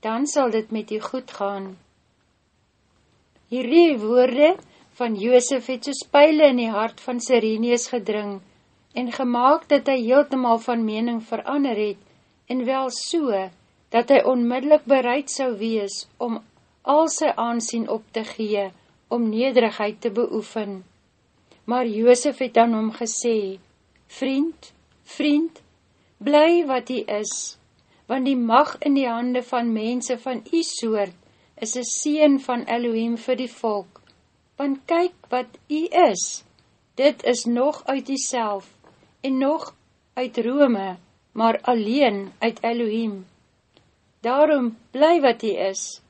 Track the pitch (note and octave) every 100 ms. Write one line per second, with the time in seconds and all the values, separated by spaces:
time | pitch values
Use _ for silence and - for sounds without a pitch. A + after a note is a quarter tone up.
0 | A3 A3+ C#4+ D4+ B3+ A3 A3 A3 G#3+ G#3+
1 | - C4 B3+ - G3 G3+ G3 F#3+ _ _
2 | _ _ _ _ _ _ _ _ _ _
3 | _ _ _ _ _ B3 A#3 D#4+ E4+ C4
4 | G#3+ A#3+ B3+ B3 D4+ F#4+ - _ _ _
5 | A#3+ G#3 A3 B3 B3 C4+ - B3+ C#4+ C4+
6 | - C#4+ D4+ D4+ D4 B3 A3+ G#3 A3 -
7 | - B3 A3+ B3 A3 A3 A#3+ A#3+ - B3
8 | G3+ G#3+ G#3 G3 _ _ _ _ _ A#3
9 | B3 A#3 B3+ A#3+ B3+ D#4 - C#4+ C#4+ C4+
10 | A3+ C4 C#4+ C4+ B3 A3+ A#3 A#3 A3 G#3+
11 | A#3 A#3 A3+ A3+ - C#4+ C4+ G#3+ G#3+ G3
12 | _ _ _ _ _ B3+ A#3+ C4+ C4 B3
13 | - E4+ C#4+ G3+ F#3+ _ _ _ _ A3+
14 | A#3 C#4 - B3+ A#3+ B3+ C#4 D4+ C4 C4+
15 | A#3+ C4 C#4 - C4 G#3+ A3+ A3 G3+ -
16 | - _ B3 A3 _ _ _ _ - C#4+
17 | D#4+ - D4+ - A#3 A#3 A3+ A#3 A3+ A3
18 | - A3+ A3 - G#3+ G#3 G3 _ _ _
19 | _ A#3+ A3+ A3 C4 A#3+ A3+ - G#3+ G#3+
20 | A#3 G3 F#3+ A3 G#3+ A3+ G#3 G3 F#3 _
21 | _ _ _ _ _ _ - B3 A#3+ G#3
22 | A#3 B3 D4 C4+ B3+ A#3 A#3 A3 A3 -
23 | A#3 - A#3+ A3 G3 F#3+ _ _ _ _
24 | _ - C4+ C4+ D#4+ - - _ _ _
25 | _ - D4+ D4 D#4+ - _ _ _ _
26 | _ _ G#3+ D4 D#4 F4 D4+ B3+ A#3+ B3+
27 | - G#3 G#3+ - - - _ _ _ _
28 | _ C4 B3+ C4 A#3 A#3 D4+ - D4 C#4
29 | C4 A#3 B3 B3 A#3+ B3 A#3+ A3 A3 B3
30 | A#3+ B3 C4+ B3 - E4 E4 - A3+ A3
31 | G3 F3 _ _ _ - A3 B3 B3 -
32 | D#4 D4 D4+ C4+ C4+ A#3+ - A#3 A#3+ A3+
33 | A#3 A#3 A#3+ B3+ B3+ - A3+ G#3 F#3 -
34 | _ _ _ _ _ _ C#4 C4+ - E4+
35 | F4+ _ - B3+ B3 - _ D4+ E4 E4+
36 | D#4+ F#3 - - _ _ _ _ _ -
37 | C#4 - - A#3+ A#3 A#3+ C4+ D4+ - C4+
38 | - C4+ - B3+ G#3+ G3+ - _ _ _
39 | _ _ C#4 C4 C4+ D#4 - _ _ _
40 | _ - B3+ A#3+ A#3 C#4 C#4 A3 G3 F3+
41 | _ _ _ - A3+ A3+ - A#3+ G#3+ C4
42 | C4 G3+ G3 - A3+ A3 - A#3+ A3+ A3
43 | A3+ G3 F#3 _ _ _ _ _ _ _
44 | _ _ A3+ C4 D4+ D4 A#3+ A3 _ C4
45 | D4+ E4+ C4+ A#3 A3+ F#3+ F#3+ G3 - -
46 | _